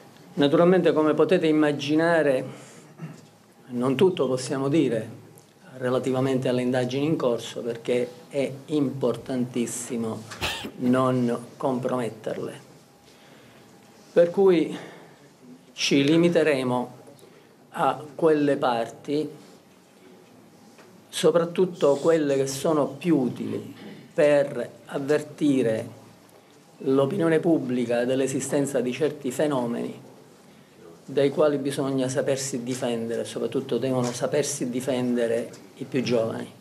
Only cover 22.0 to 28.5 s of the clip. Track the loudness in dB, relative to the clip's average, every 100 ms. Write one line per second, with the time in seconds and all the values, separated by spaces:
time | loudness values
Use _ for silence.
22 | 4 4 2 0 0 -2 0 2 0 -2
23 | 0 2 2 -4 -6 -6 -10 -16 -18 -20
24 | -6 2 4 4 2 -4 -10 -12 -10 -6
25 | 0 0 -2 -2 2 2 2 0 -6 -14
26 | -20 -20 -20 -20 _ -20 -20 -8 0 2
27 | 2 2 2 2 4 2 2 -2 0 0
28 | 0 0 0 -2 -2